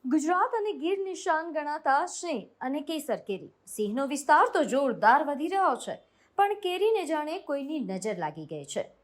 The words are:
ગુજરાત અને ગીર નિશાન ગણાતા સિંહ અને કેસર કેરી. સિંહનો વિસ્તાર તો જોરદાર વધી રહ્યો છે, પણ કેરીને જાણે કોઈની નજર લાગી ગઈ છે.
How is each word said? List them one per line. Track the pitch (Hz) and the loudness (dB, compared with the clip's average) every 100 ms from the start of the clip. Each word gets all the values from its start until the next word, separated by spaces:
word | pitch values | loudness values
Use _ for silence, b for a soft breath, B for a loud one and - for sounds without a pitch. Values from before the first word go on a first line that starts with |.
ગુજરાત | 262 294 294 359 480 | 2 2 4 2 2
અને | 466 415 | 2 -2
ગીર | 294 311 392 | -2 -2 -2
નિશાન | 381 339 370 320 330 | -2 -4 0 0 0
ગણાતા | 311 294 302 311 269 349 | -4 -4 -4 2 2 2
સિંહ | - 349 262 180 _ | -6 -6 -6 -6 _
અને | 254 285 | -6 -4
કેસર | 285 320 - 190 | -4 -6 -4 -6
કેરી. | - 190 - _ - | -4 -8 -8 _ -16
સિંહનો | - 214 226 277 | -4 -2 -2 -2
વિસ્તાર | 285 294 302 494 | -4 4 6 6
તો | 359 | 4
જોરદાર | 247 254 277 175 208 269 | 2 2 0 4 6 6
વધી | 294 285 311 | 4 -4 -2
રહ્યો | 381 370 247 | 0 2 0
છે, | - - b b b - | -6 -12 b b b 2
પણ | 403 | 2
કેરીને | 415 381 359 415 440 311 | 2 -4 0 2 2 0
જાણે | 311 302 349 | -2 -4 -8
કોઈની | - 285 277 311 | -4 -6 -4 -4
નજર | 196 190 202 185 | -4 -4 -4 -4
લાગી | 156 151 151 | -6 -6 -10
ગઈ | 156 | -10
છે. | 143 - - _ | -8 -8 -8 _